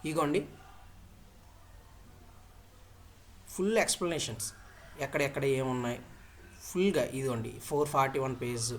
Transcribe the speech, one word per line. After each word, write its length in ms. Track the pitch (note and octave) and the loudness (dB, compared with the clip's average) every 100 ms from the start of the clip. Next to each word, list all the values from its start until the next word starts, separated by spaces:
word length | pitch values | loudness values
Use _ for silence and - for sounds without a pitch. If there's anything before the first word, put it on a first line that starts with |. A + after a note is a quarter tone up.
ఇగోండి 380 | D3+ D#3 D3 D3 - - - - - - - - - - - - - - - - - - - - - - - - - - - - - - - | 0 2 4 2 0 -12 -18 -20 -20 -20 -20 -20 -20 -20 -20 -20 -20 -20 -20 -20 -20 -20 -20 -20 -20 -20 -20 -20 -20 -20 -20 -20 -20 -20 -12
ఫుల్ 300 | - G3 A3 | -2 4 4
ఎక్స్‌ప్లనేషన్స్ 720 | - - F3 D#3+ - G#2 - - - - - - C#3 | 4 2 0 0 -2 -4 -8 -10 -20 -20 -18 -6 -2
ఎక్కడెక్కడ 400 | D3+ C#3 C#3+ C#3 C3 | 2 0 2 2 4
ఏమున్నాయి 400 | B2+ B2+ A#2+ A#2+ - - - - - - | 2 0 -2 -4 -10 -18 -20 -20 -20 -16
ఫుల్గా. 440 | - F3+ G3 D#3 A#2+ | -4 2 4 4 2
ఇదిగోండి 420 | C3 C3+ A#2 A#2 - | 0 0 0 -4 -8
ఫోర్ 280 | - D3 D3 | -2 2 4
ఫార్టీ 300 | C#3+ C3+ C#3 | 4 4 2
వన్ 180 | C3 B2 | 0 0
పేజ్ 260 | A#2+ A#2+ A2+ | -2 -2 -2